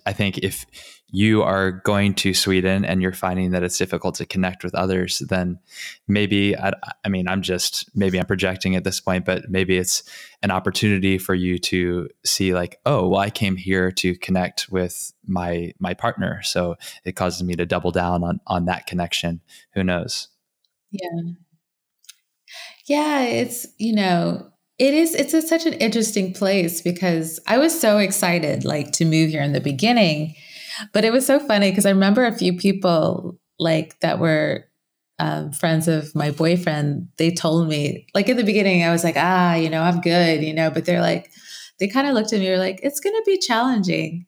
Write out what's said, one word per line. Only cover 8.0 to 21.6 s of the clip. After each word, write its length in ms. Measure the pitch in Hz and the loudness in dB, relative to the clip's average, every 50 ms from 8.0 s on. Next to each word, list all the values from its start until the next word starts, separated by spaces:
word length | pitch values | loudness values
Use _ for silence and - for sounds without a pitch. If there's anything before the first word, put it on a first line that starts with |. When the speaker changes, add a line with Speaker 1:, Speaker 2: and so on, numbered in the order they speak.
| 98 95 90 92 | 0 0 0 0
Speaker 1:
I'm 60 | 90 | 0
projecting 500 | - 101 90 98 92 92 95 - 95 92 | 0 -2 0 0 -2 -2 -2 -2 0 0
at 80 | 92 92 | 0 0
this 160 | 95 92 - | -2 -4 -4
point, 240 | - - 92 90 90 | -2 -2 -2 -2 0
but 260 | - 92 92 - - | -2 -4 -4 -4 -2
maybe 280 | 92 95 95 90 92 | -2 0 0 2 2
it's 260 | 92 90 - - - - - - - - - _ _ - | 0 0 0 -4 -4 -6 -10 -20 -20 -20 -20 _ _ -4
an 80 | 101 | -2
opportunity 640 | 92 92 - 98 90 - - 104 101 95 92 95 95 | -2 -2 -2 -2 -2 0 2 2 2 2 2 2 0
for 160 | 92 - - 95 | 0 0 -2 -2
you 260 | 92 90 90 90 90 | 0 0 0 -2 -2
to 500 | - - - 90 90 87 87 90 87 - _ _ - | -2 -2 -2 0 0 0 -2 -4 -4 -8 _ _ -4
see, 280 | - - - 98 92 90 | -4 -2 0 0 0 0
like, 280 | 90 87 90 - - - | 0 -2 -4 -6 -4 -2
"Oh, 220 | 131 147 113 92 | 0 0 2 2
well, 140 | 92 92 95 | 2 2 2
I 80 | 98 104 | 0 -2
came 260 | - - 107 98 95 | -2 -2 0 0 0
here 340 | 92 92 95 95 92 92 92 92 | -2 -2 0 0 2 2 0 0
to 220 | - - 92 87 | 0 -2 -2 -2
connect 520 | - - - 95 92 90 92 - - - - | -2 -2 -2 0 0 0 -2 -4 -8 -8 -4
with 440 | 95 92 90 87 - - - - - _ _ | -2 -2 -2 -4 -6 -10 -12 -14 -16 _ _
my, 460 | - 95 90 87 87 87 85 85 85 - - | -6 -4 -4 -4 -4 -4 -4 -6 -8 -8 -8
my 140 | 92 90 90 | -6 -6 -6
partner. 480 | - - 117 - - 98 92 - 95 - | -4 -4 -4 -4 -2 -4 -6 -6 -6 -6
So 320 | - - 90 90 87 85 - - - - - - | -4 -2 -2 -2 -2 -4 -8 -12 -18 -18 -14 -12
it 100 | 92 92 | -10 -6
causes 260 | - 92 90 87 87 | -4 -4 -4 -4 -4
me 140 | 90 90 87 | -4 -4 -2
to 100 | 82 87 | -2 -2
double 260 | 85 92 87 82 87 | -2 -2 -2 -2 -2
down 320 | 87 90 87 87 90 87 87 | -2 0 0 0 0 0 -2
on, 160 | 85 85 - - | -2 -4 -4 -4
on 200 | - 92 90 87 | -4 -4 -2 -2
that 200 | 90 90 - - | -2 -2 -4 -6
connection." 540 | - - 90 87 85 - - - 85 85 85 _ _ - - - _ - | -6 -6 -4 -4 -4 -4 -4 -4 -4 -6 -8 _ _ -20 -20 -18 _ -4
Who 100 | 101 95 | -2 -2
knows? 420 | 92 90 87 78 - - - - - _ _ _ _ _ _ _ _ _ _ _ _ | 0 0 -2 -4 -6 -8 -10 -10 -12 _ _ _ _ _ _ _ _ _ _ _ _
Speaker 2:
Yeah. 300 | 196 185 180 175 170 170 170 175 175 - _ _ _ _ | -12 -10 -8 -8 -6 -6 -8 -8 -10 -14 _ _ _ _